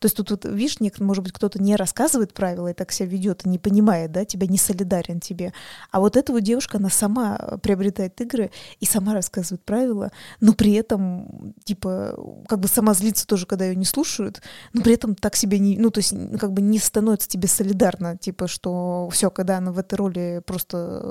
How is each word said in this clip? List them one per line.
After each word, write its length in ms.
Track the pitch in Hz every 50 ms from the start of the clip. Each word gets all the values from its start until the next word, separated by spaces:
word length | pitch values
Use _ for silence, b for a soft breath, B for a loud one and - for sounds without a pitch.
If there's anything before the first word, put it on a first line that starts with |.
То 60 | -
есть 100 | 208 -
тут 140 | - 196 -
вот, 140 | 208 196 -
видишь, 360 | - 202 202 247 294 - -
нек-, 200 | 220 196 - -
может 240 | 202 196 196 196 185
быть, 80 | 185
кто-то 280 | - - 214 202 - 196
не 140 | 196 202 208
рассказывает 580 | 202 190 - - - 185 - 330 247 208 180 -
правила 340 | - 196 180 175 180 175 175
и 60 | 175
так 180 | - 185 -
себя 160 | - - 196 175
ведет, 360 | 185 196 185 208 175 - -
и 40 | 185
не 100 | 180 175
понимает, 540 | - 208 196 208 214 220 190 165 165 160 156 180
да, 60 | 208
тебя 220 | - - 180 190 175
не 100 | 190 190
солидарен 640 | - - 196 180 196 175 190 175 165 - 170 170
тебе. 320 | - - 185 175 175 185 B B B B B B B B
А 80 | - 190
вот 160 | 196 208 -
эта 160 | 254 294 -
вот 100 | 254 233
девушка, 360 | 196 208 233 262 - - - 208
она 100 | 190 190
сама, 480 | - - 214 202 214 254 233 202 208 -
э, 180 | - - - -
приобретает 640 | - 208 202 185 196 202 196 - 190 185 - -
игры 300 | 240 240 - 233 202 180 B B B B B B
и 60 | -
сама 280 | - - 208 190 208 214
рассказывает 500 | 196 180 - - 190 175 - 185 170 _
правила, 460 | - 208 240 262 247 220 202 202 - B B B B B B
но 120 | 220 208 214
при 180 | - 208 208
этом, 840 | 202 220 220 - 220 196 190 185 180 180 - - - - - 208 208 - _
типа, 520 | - 196 - - 185 185 190 202 - - - - - - - - -
как 100 | 220 190
бы 80 | 185 202
сама 260 | - 240 214 220 202
злится 320 | 196 202 220 208 - -
тоже, 200 | - 208 190 180
когда 180 | - 196 185 190
ее 140 | 185 185 185
не 60 | 190
слушают, 580 | - - 269 330 - - - 202 208 - - B B B B B B
но 100 | - 233
при 120 | 190 233 233
этом 200 | 233 - 214 196
так 220 | - - 208 -
себя 220 | - - 196 208 196
не, 180 | 202 202 190 202
ну, 120 | 226 226
то 80 | - 208
есть, 120 | 180 -
н-, 260 | 196 196 - - 214 208
как 140 | 220 196
бы 100 | 190 196
не 160 | 196 208 220 214
становится 500 | - - - 214 208 226 214 190 - -
тебе 180 | - 185 190 185
солидарна, 680 | - - 233 - 214 190 240 180 180 190 180 170 170
типа, 320 | - - 190 185 - 180 170
что 600 | - - - 185 180 180 180 180 175 180 180 170
все, 180 | 170 - 202 185
когда 280 | - - 185 185 190 185
она 120 | 180 185
в 60 | 175 190
этой 160 | 185 - 196
роли 480 | 196 202 190 175 180 175 175 175 175 -
просто 540 | - 185 180 - - - 175 170 180 185 - - -